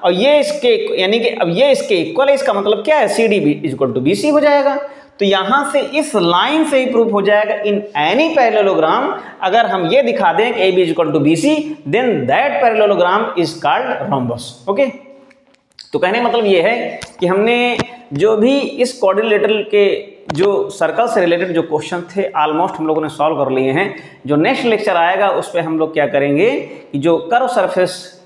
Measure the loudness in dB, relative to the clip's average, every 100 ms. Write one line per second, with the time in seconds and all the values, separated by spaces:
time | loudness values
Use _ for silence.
0 | 0 0 4 4 2 0 0 0 0 -2
1 | 0 0 -2 -2 -2 2 2 2 2 -2
2 | -2 0 2 2 0 -2 0 -2 2 2
3 | 2 2 0 2 0 -2 -4 -2 -2 0
4 | 0 0 2 2 4 4 2 -2 -8 -16
5 | -20 _ 0 0 2 0 0 -2 -2 -4
6 | -2 0 2 2 2 0 0 0 0 0
7 | 2 2 2 2 2 -2 -2 -2 -4 -2
8 | 0 2 2 2 2 2 2 2 2 0
9 | -2 -6 -12 -6 0 2 2 0 2 2
10 | 2 2 0 2 0 2 2 2 0 0
11 | 0 2 2 2 2 0 -2 -10 -4 0
12 | 0 0 0 0 0 0 0 2 2 2
13 | 2 0 -2 -4 -4 -2 -2 0 -2 -6
14 | -4 -4 -4 -6 -10 -14 -6 -2 -2 -2
15 | -20 -20 -20 _ _ _ _ _ -8 -2
16 | -2 0 0 0 2 2 2 0 -6 -10
17 | -16 -4 -2 0 2 2 0 -2 -6 -8
18 | -10 -2 0 2 2 2 -2 -2 -4 0
19 | 0 0 2 0 2 0 0 2 2 0
20 | -6 -20 -10 -2 0 0 -4 -2 -2 0
21 | 0 2 2 0 0 -2 -2 -4 -4 -8
22 | -6 -6 -4 -2 0 0 -2 -2 -2 -2
23 | -2 -2 -2 0 -2 0 0 0 -2 -6
24 | -18 -18 -2 0 2 0 0 0 0 2
25 | 2 2 0 -2 -4 -4 -2 -2 -2 0
26 | 0 0 0 2 2 0 -6 -16 -10 -2
27 | 0 0 0 0 0 0 0 0 -2 -2
28 | -16 -20